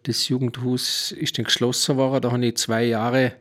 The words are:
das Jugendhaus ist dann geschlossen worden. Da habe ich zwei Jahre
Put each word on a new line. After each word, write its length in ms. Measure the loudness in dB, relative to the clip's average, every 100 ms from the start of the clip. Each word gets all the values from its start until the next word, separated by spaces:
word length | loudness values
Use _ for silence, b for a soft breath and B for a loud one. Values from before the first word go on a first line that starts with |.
das 260 | -6 -2 -2
Jugendhaus 840 | 0 -2 -2 -2 -2 -2 -4 -6
ist 260 | -6 -4 -4
dann 80 | -2
geschlossen 500 | 0 0 0 0 2
worden. 240 | 2 2
Da 120 | 0
habe 120 | 2
ich 140 | 0 0
zwei 260 | 0 2
Jahre 480 | 2 0 2 2 2 -2